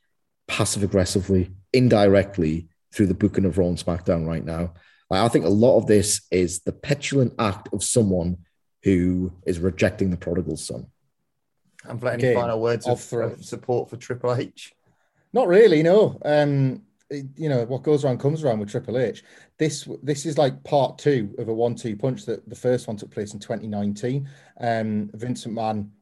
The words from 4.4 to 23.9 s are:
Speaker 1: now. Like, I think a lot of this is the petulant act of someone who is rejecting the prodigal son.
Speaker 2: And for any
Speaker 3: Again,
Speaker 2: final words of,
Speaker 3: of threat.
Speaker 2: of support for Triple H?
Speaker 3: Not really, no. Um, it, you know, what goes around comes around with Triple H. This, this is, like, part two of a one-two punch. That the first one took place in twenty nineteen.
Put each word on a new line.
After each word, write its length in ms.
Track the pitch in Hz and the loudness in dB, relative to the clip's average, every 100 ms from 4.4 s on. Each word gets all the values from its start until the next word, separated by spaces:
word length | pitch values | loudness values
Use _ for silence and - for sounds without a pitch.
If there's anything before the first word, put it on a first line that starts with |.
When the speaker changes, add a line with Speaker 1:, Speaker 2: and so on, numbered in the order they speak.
Speaker 1:
now. 300 | 71 82 87 - _ _ - | -6 -6 -6 -10 _ _ -4
Like, 120 | 92 | 0
I 60 | 117 | 2
think 180 | 151 82 | 2 2
a 40 | |
lot 280 | 104 113 95 | 4 6 6
of 100 | 110 | 6
this 340 | 107 92 - - | 4 4 -2 -2
is 300 | 90 90 - | 0 0 -2
the 100 | - | -8
petulant 600 | - - 143 - 139 123 - | -8 -4 -4 -2 0 0 0
act 320 | 110 95 - | -2 -4 -8
of 120 | 104 | -6
someone 560 | - 123 104 92 85 87 - _ _ _ | -2 0 2 0 -2 -6 -12 _ _ _
who 480 | 101 92 90 90 92 - - | 0 2 2 0 -4 -6 -6
is 140 | 87 | -4
rejecting 500 | 92 85 101 - 98 | -4 0 0 0 -2
the 80 | 87 | -2
prodigal 400 | - 87 78 78 | -4 -4 -4 -8
son. 300 | - 62 - _ _ _ _ _ _ _ _ _ | -10 -12 -14 _ _ _ _ _ _ _ _ _
Speaker 2:
And 160 | - 123 | -14 -8
for 100 | 123 | -6
any 140 | 120 | 0
Speaker 3:
Again, 120 | 127 120 | 0 0
Speaker 2:
final 240 | 120 113 | 0 -2
words 260 | 117 117 123 | -2 -2 -2
of, 60 | |
Speaker 3:
of 80 | 120 | -4
threat. 300 | - 120 113 | -4 -6 -6
Speaker 2:
of 120 | - - | -8 -12
support 440 | 117 - 123 - | -10 -4 -4 -4
for 80 | 120 | -10
Triple 360 | - 123 123 | -12 -6 -2
H? 400 | 120 - - - _ _ _ _ _ _ | -2 -4 -12 -20 _ _ _ _ _ _
Speaker 3:
Not 160 | 226 220 | 0 4
really, 360 | 180 226 156 | 8 8 8
no. 360 | 160 196 175 139 - | 6 6 4 0 0
Um, 560 | 147 147 139 131 127 - _ - | 2 4 2 0 -2 -12 _ -14
it, 160 | 143 135 139 | -12 -12 -6
you 100 | 156 | -2
know, 160 | 131 | 0
what 200 | 117 131 | -2 -2
goes 200 | 147 147 | 0 2
around 160 | 139 120 | 2 0
comes 240 | 139 160 | -2 0
around 160 | 151 110 | 0 -2
with 100 | 104 | -4
Triple 280 | 127 - 120 | -6 -4 -2
H. 260 | 120 - - - _ - | -2 -4 -14 -20 _ -4
This, 300 | 156 151 - - | -2 -2 -10 -8
this 220 | 131 143 170 | -6 -4 -2
is, 120 | 147 | 2
like, 240 | 139 139 - | 2 0 -2
part 320 | 147 127 - | 0 0 0
two 360 | 147 135 101 - | 0 0 0 -6
of 100 | 110 | -6
a 60 | |
one-two 420 | 113 120 117 120 107 | -2 -2 -2 -6 -4
punch. 300 | 135 107 - | -4 -4 -8
That 220 | 110 - | -10 -10
the 60 | 101 | -6
first 300 | 123 123 - | -2 -2 -2
one 120 | 104 | -12
took 140 | 101 | -10
place 220 | - 101 | -10 -10
in 60 | 104 | -10
twenty 260 | - 113 107 | -10 -8 -6
nineteen. 640 | 104 104 | -4 -4